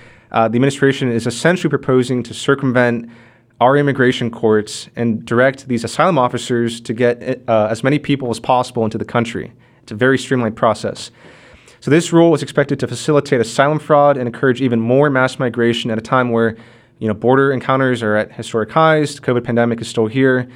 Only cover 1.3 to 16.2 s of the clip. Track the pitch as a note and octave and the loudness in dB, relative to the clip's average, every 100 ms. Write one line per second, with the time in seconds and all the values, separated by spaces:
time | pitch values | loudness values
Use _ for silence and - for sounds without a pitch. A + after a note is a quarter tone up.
1.3 | A#2 D#3+ F3+ E3 C#3 - B2+ B2+ B2 A#2 | -2 0 0 -2 -2 0 0 2 -2 -6
2.3 | G#2+ - C#3 C3+ B2 B2 A#2 - - - | -4 -2 0 0 2 0 0 -6 -18 -20
3.3 | _ _ - B2 C#3+ C#3+ C3+ B2+ B2 A#2+ | _ _ 0 2 4 2 2 2 0 -4
4.3 | - A2+ G#2+ G#2 - - - A#2 A2 - | -2 2 2 0 -10 -12 -4 -4 -4 -2
5.3 | A#2 C3 C3+ C3 A#2 - - E3+ D#3 B2 | 2 2 0 -4 -6 -4 0 2 2 0
6.3 | B2 - A#2+ A#2 A#2 - A2+ B2 A#2+ - | -2 -2 -2 -2 -4 -8 0 0 0 -4
7.3 | B2 - A2 G#2 A2+ C3+ D3 D3 C#3 B2+ | -6 0 0 2 -2 -2 -2 -2 -4 -4
8.3 | A2+ - B2 B2 A#2+ A2 A2 G#2 A#2+ A#2 | -4 0 0 0 -4 -4 -4 -4 -4 -4
9.3 | F#2 - - _ _ - G#2+ B2+ C3 - | -6 -12 -16 _ _ -16 -2 0 0 0
10.3 | C3 A2+ A2 A#2 G#2 G#2+ - - - - | -2 -2 0 0 0 -4 -10 -14 -18 -20
11.3 | - - - - _ - D#3 E3 E3 E3+ | -20 -20 -20 -20 _ 0 0 4 4 4
12.3 | D3 C3+ - C#3 C3+ A#2+ A#2+ - D3 C#3+ | 2 0 -2 -2 -2 -4 -4 0 0 2
13.3 | C3 A2+ - C#3 D3+ - D3+ C#3+ C#3 A#2+ | 0 0 0 0 0 2 4 4 2 -4
14.3 | A#2 C3+ B2 C3 A#2 A2+ B2+ D3 C3 B2+ | 0 0 2 0 0 2 2 2 2 -2
15.3 | - C3 A#2+ A#2 A#2 A#2+ A2 A2 B2+ | -2 -4 0 0 0 -4 -6 -2 0